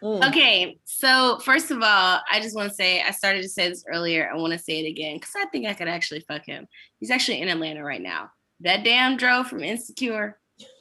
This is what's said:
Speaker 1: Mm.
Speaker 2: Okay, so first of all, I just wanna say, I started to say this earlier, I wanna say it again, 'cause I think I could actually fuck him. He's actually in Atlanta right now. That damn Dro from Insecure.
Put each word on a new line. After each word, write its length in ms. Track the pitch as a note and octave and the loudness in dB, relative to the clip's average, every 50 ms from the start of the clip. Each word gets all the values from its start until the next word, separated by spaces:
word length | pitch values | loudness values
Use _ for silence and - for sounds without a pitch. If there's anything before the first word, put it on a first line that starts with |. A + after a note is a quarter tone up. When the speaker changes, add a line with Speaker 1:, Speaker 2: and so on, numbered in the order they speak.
| G3+ | -6
Speaker 1:
Mm. 260 | G#3+ A3 G3+ C4 C#4 | -4 2 4 4 4
Speaker 2:
Okay, 480 | C#4 D#4+ C#4+ B3 G#3+ F#3 F3+ - - _ _ | 6 6 6 6 6 4 2 -2 -6 _ _
so 540 | - - - - C4 C4 C4 C4 B3+ A3+ A3 | -10 -8 0 4 4 6 6 6 4 4 2
first 300 | - C4+ C4 D#4 D#4+ - | 2 2 2 2 2 0
of 60 | D4 A#3+ A3+ | -2 2 4
all, 380 | G#3+ G#3 G3 F#3 F#3 F3+ - - - | 4 6 6 6 6 4 2 2 0
I 100 | E3+ G#3+ | -2 -2
just 160 | G#3+ A3+ G#3+ | -2 -4 -6
wanna 160 | G#3+ G3+ G3+ G3+ | -4 -6 -6 -2
say, 300 | - F#3+ F#3 F3+ F3 - | 0 0 2 2 2 0
I 80 | - | -2
started 320 | G3+ - - G3 G3 G3 F#3 | -2 -2 0 0 0 0 -2
to 60 | F#3+ | -6
say 180 | - - F3 F3+ | -4 -2 -2 -2
this 160 | F3+ - - | -2 -6 -10
earlier, 440 | - D#3 E3+ E3+ E3+ E3 D#3+ D3+ - A#2+ | -8 -6 -4 -2 0 0 0 0 -2 -2
I 40 | |
wanna 220 | D#3+ E3 D#3+ E3 E3+ | -4 -4 -4 -4 -4
say 220 | - - D#3+ D#3 D#3+ | -6 -6 -6 -4 -4
it 40 | D#3+ | -6
again, 320 | D#3 D3+ D#3 D#3 D3+ - | -6 -8 -8 -8 -8 -10
'cause 140 | - - - | -12 -10 -8
I 80 | G#4 G4+ | -6 -6
think 200 | G4 - C4+ A3+ | -4 -4 -6 -4
I 80 | G#3+ G3+ | -4 -6
could 140 | - F3 E3 | -6 -6 -6
actually 320 | F3 E3 - - D3+ D3+ | -4 -4 -4 -6 -6 -10
fuck 260 | D#3+ - D3+ D3+ - | -10 -10 -10 -10 -10
him. 200 | - C#3+ - - - _ - - _ _ _ | -12 -14 -14 -14 -18 _ -20 -20 _ _ _
He's 120 | G#3+ A3 | -4 -2
actually 300 | B3+ C4 B3+ C4 A3 B2+ E3 | -2 0 0 -2 -2 -2 -2
in 60 | F#3 | -2
Atlanta 360 | F3 E3 D#3+ D#3+ D#3 D3+ D3 | -2 -2 -2 -6 -6 -8 -8
right 160 | C#3+ C3+ G#2 | -8 -8 -8
now. 300 | F2+ F#2 E2+ D#2 F#2 - _ _ _ _ _ _ | -8 -8 -8 -8 -8 -10 _ _ _ _ _ _
That 220 | E3+ E3+ F#3 G#3 G#3+ | 0 0 0 2 2
damn 340 | A#3 A#3 B3 B3+ B3+ C4 A#3+ | 2 4 4 4 4 2 2
Dro 260 | B3 B3 B3 B3 B3+ | 2 4 4 2 2
from 180 | B3+ - - C#3 | -2 -6 -6 -6
Insecure. 760 | E3+ A3 A#3 - - - - C4 A#3+ A3 G#3+ G#3 G#3 G#3 _ _ _ _ _ - - _ _ | -4 -6 -6 -8 -12 -8 -6 -4 -4 -2 -4 -6 -6 -8 _ _ _ _ _ -20 -20 _ _